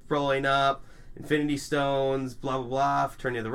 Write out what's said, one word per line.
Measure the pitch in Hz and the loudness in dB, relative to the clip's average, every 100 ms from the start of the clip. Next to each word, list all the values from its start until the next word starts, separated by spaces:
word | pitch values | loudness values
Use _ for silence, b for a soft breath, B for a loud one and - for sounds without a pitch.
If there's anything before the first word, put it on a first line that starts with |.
| - | -4
rolling | 143 143 135 139 | 0 2 2 4
up, | 139 139 135 b b b b | 4 4 2 b b b b
Infinity | - 151 147 143 | 0 0 2 -2
Stones, | - 147 139 139 135 135 131 | -2 0 2 2 2 0 -2
blah, | 120 135 131 | -6 -4 -4
blah, | 120 | -2
blah, | 135 139 139 139 | 0 2 2 0
Fraternity | - 127 120 | -2 -4 -2
of | |
the | 110 | -2